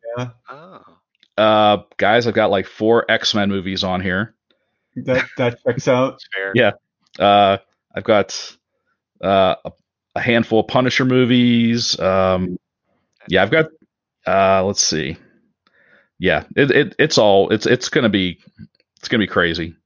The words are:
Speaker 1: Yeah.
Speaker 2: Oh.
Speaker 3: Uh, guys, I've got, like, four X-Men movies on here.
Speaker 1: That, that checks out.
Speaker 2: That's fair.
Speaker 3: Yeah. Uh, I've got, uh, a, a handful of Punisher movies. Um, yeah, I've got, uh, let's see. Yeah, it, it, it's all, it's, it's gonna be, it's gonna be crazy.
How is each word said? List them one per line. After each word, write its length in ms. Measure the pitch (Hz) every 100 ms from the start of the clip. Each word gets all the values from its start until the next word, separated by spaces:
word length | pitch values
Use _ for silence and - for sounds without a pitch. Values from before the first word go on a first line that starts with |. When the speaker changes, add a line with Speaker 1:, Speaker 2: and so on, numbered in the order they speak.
| 117 120
Speaker 1:
Yeah. 140 | 123 117 -
Speaker 2:
Oh. 320 | 131 175 165 _ 87 _ _ _ -
Speaker 3:
Uh, 420 | 110 107 107 101 - _
guys, 300 | 101 117 120
I've 80 | 104
got, 160 | 107
like, 160 | 98 95
four 420 | - 107 117 -
X-Men 400 | 113 - 107 101
movies 340 | 98 92 92
on 160 | 92 92
here. 360 | 95 92 113 _ _ _ _ _ _ -
Speaker 1:
That, 300 | 127 127 120 -
that 200 | 123 120
checks 240 | - 120 -
out. 240 | 127 131
Speaker 2:
That's 160 | 131 - 95
fair. 160 | 98
Speaker 3:
Yeah. 180 | 104 110 - _ _ _ -
Uh, 400 | 101 101 101 98 _ _ _ -
I've 80 |
got, 520 | 101 107 98 - - - _ _ _ _ _ _
uh, 320 | 92 98 95 - -
a, 60 | - _ _ _ -
a 40 |
handful 380 | 123 117 113 113
of 80 | 107
Punisher 360 | 131 127 - 127
movies. 920 | 127 123 123 120 117 117 117 117 -
Um, 600 | 92 95 92 92 92 90 _ _ _ _ _ _ -
yeah, 140 | 90
I've 80 | 101
got, 140 | 156 160 _ _ _ _ _ -
uh, 360 | 95 95 95 95
let's 180 | 101
see. 340 | - 78 67 85 _ _ _ _ _ _ _ _ _ _
Yeah, 240 | 90 78 - -
it, 140 | 139
it, 240 | - 151 -
it's 180 | 156 -
all, 320 | 107 98 90
it's, 160 | 110 -
it's 240 | 123 -
gonna 200 | 156 120
be, 300 | 98 92 87 _ _ 101 _ _ _
it's 100 | -
gonna 160 | 120
be 40 | 95
crazy. 460 | - 87 82 85 82